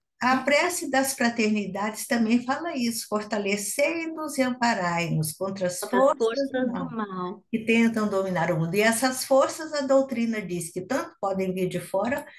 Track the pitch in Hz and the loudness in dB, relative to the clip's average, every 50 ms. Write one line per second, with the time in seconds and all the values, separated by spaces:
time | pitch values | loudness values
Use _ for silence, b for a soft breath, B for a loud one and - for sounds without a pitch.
0 | _ _ _ - 233 254 262 262 - 269 285 294 330 359 349 - 339 277 262 262 | _ _ _ -2 2 2 2 2 2 2 2 4 2 2 0 -2 -4 0 0 2
1 | 269 262 - - 240 233 233 - 220 214 214 208 202 180 185 196 208 214 214 - | 2 0 0 0 0 0 2 2 2 2 2 2 0 -2 -4 -4 -4 -4 -4 -6
2 | - - 247 233 226 214 240 240 240 254 269 294 330 339 302 262 240 233 226 - | -4 -2 0 2 4 4 4 2 2 0 -4 -2 -2 -6 -4 -2 -2 -2 -2 -4
3 | - - 214 214 208 - 226 208 202 196 208 202 - - - - 285 320 339 339 | -6 -4 -4 -4 -2 -2 -4 -2 0 0 -2 -2 -2 -4 0 0 0 0 0 -2
4 | 330 320 320 311 311 294 - - 254 254 247 - 240 233 220 196 175 175 170 170 | -4 -6 -6 -6 -6 -6 -2 0 0 0 0 0 0 0 2 2 0 0 0 0
5 | 170 160 160 156 156 - - - 185 196 196 196 185 180 180 - - - - 240 | 0 0 0 0 0 -2 -4 -4 -6 -6 -4 -2 -2 -2 -2 -4 -6 0 2 4
6 | 262 285 302 - 233 226 233 277 277 269 262 254 254 240 240 277 269 254 240 220 | 6 6 4 4 0 0 0 0 -2 -2 0 0 0 0 -2 -2 -6 -6 -4 -6
7 | 214 202 190 185 180 180 208 - _ - - 226 220 - 226 226 233 226 226 220 | -6 -6 -6 -6 -6 -6 -8 -10 _ -6 -6 -4 0 2 4 4 4 4 2 0
8 | 214 208 196 190 190 190 180 165 165 170 175 160 165 165 175 208 214 226 226 - | -2 0 0 0 0 0 0 0 0 0 2 0 0 0 2 4 4 4 4 4
9 | 262 254 254 - - - 269 262 302 330 - - 320 311 302 294 269 262 269 269 | 2 0 0 -2 0 4 4 4 4 4 0 -6 -8 -6 -4 -2 0 4 4 4
10 | 269 269 247 233 233 226 220 214 185 175 175 175 160 - - 180 180 - 254 311 | 4 2 0 -2 0 0 -2 -4 -4 -4 -6 -6 -6 -6 -8 -8 -6 -2 -2 -2
11 | 349 - - - - 196 190 190 190 185 180 190 185 165 160 175 160 - - 190 | -4 -4 -8 -6 -4 -2 0 0 -2 -2 0 -2 -2 -2 -2 -4 -6 -2 -2 -2
12 | 208 240 285 294 - B B | 0 0 -2 -4 -6 B B